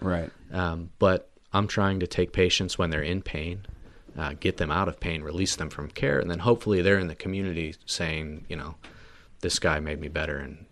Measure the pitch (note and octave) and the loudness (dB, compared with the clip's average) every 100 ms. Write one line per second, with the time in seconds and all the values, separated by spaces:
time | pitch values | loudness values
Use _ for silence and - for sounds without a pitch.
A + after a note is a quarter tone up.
0 | F#2 F2 E2 - - F#2 F2 E2 E2+ - | -2 0 -2 -8 -8 -2 -2 -2 -6 4
1 | G2 F#2 - - _ G2 G2+ - G2 F#2+ | 4 4 0 -20 _ 0 2 2 2 2
2 | F2 - F2+ - F2+ - F#2+ - F2 D#2 | 0 0 2 4 4 4 0 0 0 0
3 | D2+ F#2+ - D#2 E2 F#2+ - - - - | 0 -2 -4 -6 -6 -8 -10 -14 -16 -20
4 | - - D2+ D2 - - D2+ E2 F#2 - | -14 -6 -6 -2 -2 0 0 2 0 -2
5 | E2+ D#2+ D2+ E2+ F#2+ - D#2 - D2 - | -4 -4 -4 -2 0 0 -4 -6 -8 -2
6 | C#3 C#2 E2+ E2+ G#2+ A#2 G#2+ G2 F2+ G2 | 2 2 2 2 4 4 4 4 6 4
7 | F2 D#2 F#2+ F#2+ F#2+ E2+ D#2+ D#2+ - - | 4 -4 -4 -2 -2 -2 -4 -8 -6 -4
8 | E2 D#2+ D#2 D2+ - D#2+ D#2 E2 - - | -2 -2 -4 -8 -10 -8 -8 -12 -18 -20
9 | - - - - F2 - F2 D2+ D2+ D2+ | -20 -20 -20 -6 -2 2 2 2 -2 -6
10 | D2 D#2 D2+ C#2+ C#2 - - | -4 -4 -4 -4 -6 -12 -10